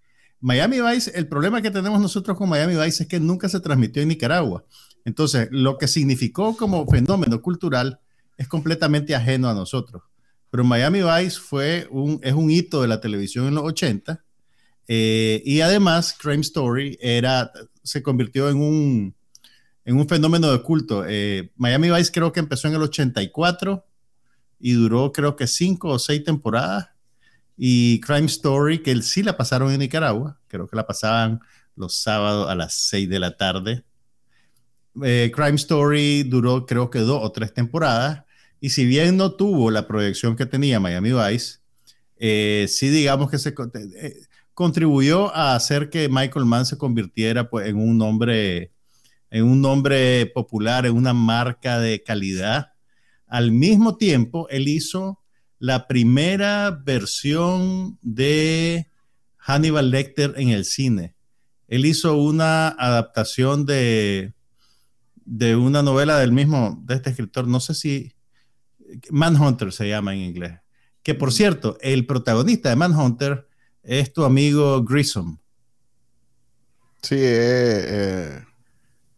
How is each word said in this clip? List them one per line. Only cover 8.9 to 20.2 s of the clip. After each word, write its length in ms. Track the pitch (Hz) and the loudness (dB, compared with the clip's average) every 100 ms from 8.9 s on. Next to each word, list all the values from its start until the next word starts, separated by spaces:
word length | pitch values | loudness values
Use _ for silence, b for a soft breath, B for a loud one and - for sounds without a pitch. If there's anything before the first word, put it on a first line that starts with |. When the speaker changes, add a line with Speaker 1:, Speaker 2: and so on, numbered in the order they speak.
| 151 147 131 | 0 0 0
Speaker 1:
ajeno 320 | 120 131 123 | 0 0 0
a 60 | |
nosotros. 500 | 104 92 127 - 87 - _ _ _ _ | -2 -4 -6 -8 -14 -20 _ _ _ _
Pero 120 | 123 | 0
Miami 400 | 123 120 143 196 | 2 4 2 2
Vice 380 | 170 165 180 - | 2 2 0 -6
fue 480 | - 139 143 170 - | -8 -4 -2 -4 -6
un, 300 | 135 147 156 | -4 -4 -2
es 120 | 131 | -2
un 140 | 147 156 | 0 2
hito 320 | 170 175 147 | 2 0 0
de 60 | 120 | 0
la 120 | 110 | 0
televisión 480 | 110 101 98 123 135 | -2 -4 -4 -4 -2
en 80 | 151 | -2
los 80 | |
ochenta, 580 | 156 156 156 101 - 165 _ _ _ _ _ _ - | -4 -4 -2 -4 -6 -12 _ _ _ _ _ _ -4
eh, 560 | 113 110 110 110 110 139 | 0 2 2 2 0 0
y 160 | 151 | 2
además 520 | 165 202 185 170 170 - | 4 4 4 2 0 -6
Crime 260 | 147 143 | -4 -2
Story 540 | 147 160 123 123 139 - | -2 -2 -2 -2 -4 -6
era, 500 | 123 120 127 127 117 - 113 _ | -2 0 2 0 -2 -10 -20 _
se 200 | - 139 | -10 -6
convirtió 480 | 139 127 110 135 143 | -2 -2 -2 -2 0
en 80 | 143 | 0
un, 560 | 151 156 143 117 98 - _ _ b b b b | 0 0 0 0 -4 -10 _ _ b b b b
en 120 | 120 131 | 0 0
un 100 | 147 | 2
fenómeno 460 | 160 | 2